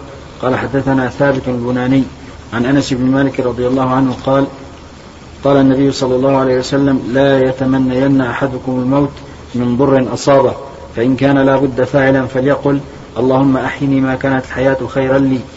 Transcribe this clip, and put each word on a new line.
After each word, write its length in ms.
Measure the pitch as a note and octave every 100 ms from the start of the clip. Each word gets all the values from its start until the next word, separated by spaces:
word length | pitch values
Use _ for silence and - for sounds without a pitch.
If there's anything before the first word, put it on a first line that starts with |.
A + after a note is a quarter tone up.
| - - - -
قال 140 | B2 A#2+
حدثنا 520 | A#2 C3+ C3 C3+ B2+
ثابت 400 | A#2 C#3 C3 B2+
البناني 540 | B2 A#2+ B2+ B2+ C3+ B2 - - - -
عن 140 | A2+ B2
أنس 260 | C#3+ C3+
بن 120 | B2+
مالك 360 | B2+ C3+ C#3 C3
رضي 260 | B2 A#2 B2
الله 240 | C3+ B2+
عنه 260 | C3 C3+ A#2+ C3+
قال: 200 | C#3 C#3 - - - - - - - - -
قال 120 | C#3 C#3+
النبي 360 | C3+ C3 C#3
صلى 240 | C3 C3 B2+
الله 200 | C3+ C3+
عليه 220 | C3+ B2+
وسلم: 520 | B2+ C#3 C#3 C3 G#2
"لا 360 | C3 C#3 C3+ C3
يتمنين 720 | C3 C3 C3 C3 B2+ C#3 C3+
أحدكم 520 | B2 A#2 C#3 B2+ C3
الموت 380 | B2+ B2+ C#3 C#3 - - - -
من 220 | A#2+ B2 A#2+
ضر 380 | C#3 C3+ A#2
أصابه، 400 | A#2 - C#3 B2+ - - - - -
فإن 200 | B2 B2
كان 220 | C3+ C#3
لا 180 | C3+ C3+
بد 280 | C#3 B2+
فاعلا 420 | B2+ C#3+ C3+ C3+ B2
فليقل: 540 | B2+ C3+ C3+ C#3+ C#3 - - - A2+
اللهم 400 | B2+ C3 C#3 C3
أحيني 440 | B2+ - C#3+ C3+
ما 140 | C3
كانت 300 | C3 C#3 C3
الحياة 420 | B2+ B2+ C3 C3 A#2
خيرا 320 | C#3 C3 C3+
لي، 220 | C3+ C3 -